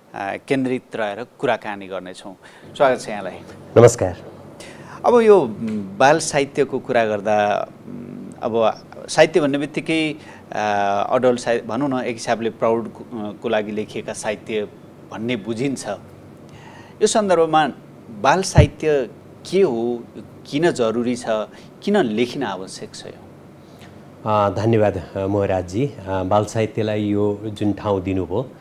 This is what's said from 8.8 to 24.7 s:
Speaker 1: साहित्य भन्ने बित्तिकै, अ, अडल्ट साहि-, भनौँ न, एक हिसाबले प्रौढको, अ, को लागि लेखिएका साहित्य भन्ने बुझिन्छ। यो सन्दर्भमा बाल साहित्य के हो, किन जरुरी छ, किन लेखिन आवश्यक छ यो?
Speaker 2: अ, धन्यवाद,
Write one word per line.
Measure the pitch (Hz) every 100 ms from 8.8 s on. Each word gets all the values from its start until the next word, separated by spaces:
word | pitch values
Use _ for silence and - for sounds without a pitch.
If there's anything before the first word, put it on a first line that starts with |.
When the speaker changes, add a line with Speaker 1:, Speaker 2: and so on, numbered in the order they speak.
| - - -
Speaker 1:
साहित्य | - 160 170
भन्ने | 143 143
बित्तिकै, | 147 165 151 160 156 151 - - -
अ, | - 107 101 101 101 101
अडल्ट | 127 123 123
साहि-, | 123 117 110
भनौँ | 110 143
न, | 127 117
एक | 117
हिसाबले | - 110 113
प्रौढको, | - 117 113 110 -
अ, | - 120 104 98
को | 120
लागि | 107 107
लेखिएका | 104 104 117 107
साहित्य | 107 113 104 - 107 104 - - - -
भन्ने | 98 117 120
बुझिन्छ। | 98 113 139 127 104 98 - - - - - - - - - -
यो | 214
सन्दर्भमा | 233 202 170 165 156 147 - - - - 110
बाल | 123 170
साहित्य | 190 - 151 - 156 143 113 - - - -
के | 180
हो, | 185 117 117 120 117 117 107 - -
किन | 139 170
जरुरी | 131 113 110 120 120
छ, | - 110 104 - - -
किन | - 208
लेखिन | 131 107 120 143
आवश्यक | 117 95 92 - 107 -
छ | 98
यो? | - - - - - - - - - - - 110
Speaker 2:
अ, | 107 101
धन्यवाद, | 95 110